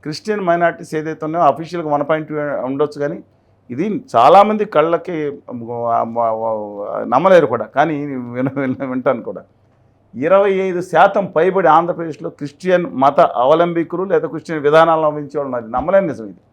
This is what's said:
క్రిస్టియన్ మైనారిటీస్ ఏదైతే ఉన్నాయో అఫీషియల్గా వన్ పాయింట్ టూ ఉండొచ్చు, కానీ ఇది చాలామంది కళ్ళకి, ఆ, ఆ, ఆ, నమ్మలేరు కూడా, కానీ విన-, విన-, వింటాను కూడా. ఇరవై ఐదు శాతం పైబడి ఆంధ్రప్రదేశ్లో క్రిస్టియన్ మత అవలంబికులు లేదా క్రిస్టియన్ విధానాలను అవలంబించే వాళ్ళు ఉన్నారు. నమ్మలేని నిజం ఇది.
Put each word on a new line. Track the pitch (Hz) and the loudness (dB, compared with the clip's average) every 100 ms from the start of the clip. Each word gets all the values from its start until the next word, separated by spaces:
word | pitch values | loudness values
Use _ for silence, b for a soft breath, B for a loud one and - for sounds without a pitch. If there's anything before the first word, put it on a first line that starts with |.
క్రిస్టియన్ | 147 151 - 208 | -10 -10 -6 -4
మైనారిటీస్ | 185 170 170 170 170 156 | 0 2 0 -2 -8 -6
ఏదైతే | 156 156 156 | -6 -8 -6
ఉన్నాయో | 165 156 | 2 2
అఫీషియల్గా | 139 160 175 156 | 2 -6 -8 -4
వన్ | 147 143 | -2 0
పాయింట్ | 156 151 | -2 -2
టూ | 151 147 123 123 | -6 -6 -6 -6
ఉండొచ్చు, | 139 147 147 | -2 -4 -2
కానీ | 143 180 - _ _ _ _ | -6 -6 -14 _ _ _ _
ఇది | 120 202 175 - 117 | -6 -4 -4 0 4
చాలామంది | 127 185 208 214 208 | 8 8 6 2 0
కళ్ళకి, | 156 160 170 165 165 147 | 2 2 0 -2 -6 -6
ఆ, | 131 - | -8 -14
ఆ, | 120 117 120 117 117 117 117 117 | -14 -10 -6 -2 0 0 -2 -2
ఆ, | 113 113 110 104 104 107 107 110 | -2 -4 -4 -6 -10 -8 -6 0
నమ్మలేరు | 120 185 185 143 | 0 6 4 4
కూడా, | 117 107 | -2 -4
కానీ | 131 160 151 143 | 0 0 -2 -6
విన-, | 131 120 120 135 135 | -8 -8 -4 -4 -4
విన-, | 135 127 135 | -4 -4 -6
వింటాను | 127 127 123 | -4 -2 -2
కూడా. | 107 95 - _ _ _ _ _ _ - | -6 -14 -16 _ _ _ _ _ _ -6
ఇరవై | 147 190 202 | 0 2 2
ఐదు | 190 190 180 | 0 -2 -4
శాతం | - 160 196 208 185 | -2 4 4 2 -2
పైబడి | 156 175 185 170 | 0 2 2 4
ఆంధ్రప్రదేశ్లో | 156 170 156 165 147 165 | 4 2 -4 -6 -8 -12
క్రిస్టియన్ | - 147 - 180 180 170 | -12 -14 -10 0 0 0
మత | 123 139 143 | 2 2 4
అవలంబికులు | 165 - 123 160 175 170 165 170 | 2 4 2 4 2 0 -4 -4
లేదా | 190 175 151 | -2 -2 -2
క్రిస్టియన్ | 156 - 160 | -10 -8 -2
విధానాలను | 143 156 170 160 156 | 4 6 6 4 0
అవలంబించే | 151 147 147 | -2 -8 -6
వాళ్ళు | 139 127 | -6 -6
ఉన్నారు. | 110 | -6
నమ్మలేని | 123 147 196 190 | -6 2 2 2
నిజం | 113 107 | -6 -12
ఇది. | 95 _ | -18 _